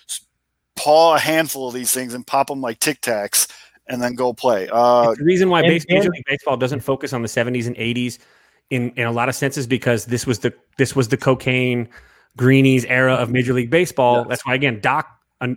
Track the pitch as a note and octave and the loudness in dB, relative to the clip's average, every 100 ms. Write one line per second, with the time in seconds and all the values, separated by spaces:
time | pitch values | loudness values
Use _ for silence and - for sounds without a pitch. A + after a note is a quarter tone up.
0 | - - _ _ _ _ _ - D3 D#3 | -16 -16 _ _ _ _ _ -4 2 6
1 | E3 D3+ D3+ D#3+ D3+ C#3 B2+ B2 A#2+ C3 | 6 4 2 0 -2 -4 -8 -6 -4 -4
2 | B2+ B2 - C3+ C#3 C#3 B2 A2+ D#3 C3+ | -6 -10 -4 -2 -2 -4 -8 -4 -4 -4
3 | B2 G#2+ G2+ - B2+ - - _ - B2 | -4 -4 -2 -2 -4 -6 -20 _ -10 -6
4 | B2 B2 B2+ A2+ B2+ G#2 F#2+ A2+ B2 B2 | -4 -2 -2 0 0 0 0 2 4 6
5 | A#2 A2+ D#3 F#3 F#3+ E3+ E3+ E3 D#3+ F#3 | 4 2 2 2 2 4 2 2 0 0
6 | F3+ E3 C3+ C#3 D3+ B2 B2+ C#3 C#3 C3+ | 0 -2 -6 -6 -2 -2 -2 -4 -4 -4
7 | B2+ B2+ A2+ B2 A#2 B2 A#2 A#2 A#2 A#2+ | -4 -6 -4 -2 -2 -2 -4 -4 -4 -2
8 | B2 - _ _ _ _ - B2+ A#2+ - | -4 -6 _ _ _ _ -6 -4 -4 -2
9 | A#2 A#2 B2 - C#3 C#3+ A#2+ C3 B2 A#2 | -2 0 -2 -2 -4 -4 -2 0 0 0
10 | A#2 A#2+ C3+ A2+ A#2+ - _ - B2+ C3+ | -2 -4 -2 -2 -2 -6 _ -2 -2 0
11 | A2+ C3 C3+ B2+ C3 B2+ B2+ A#2+ A#2 - | 0 0 0 0 0 0 0 -2 -6 -14
12 | _ _ _ - B2+ C3+ C3+ C3 A#2 B2+ | _ _ _ 0 4 6 6 4 2 2
13 | C3 B2+ A#2 B2+ B2 B2+ A#2+ E3 F3 - | 2 2 0 -2 0 -2 0 0 0 0
14 | B2 A#2+ A#2+ B2 C3 C3 C#3 G#2+ B2+ D3 | 2 2 0 -6 -4 -2 -2 -2 -2 -2
15 | - _ _ - B2+ | -6 _ _ -10 -8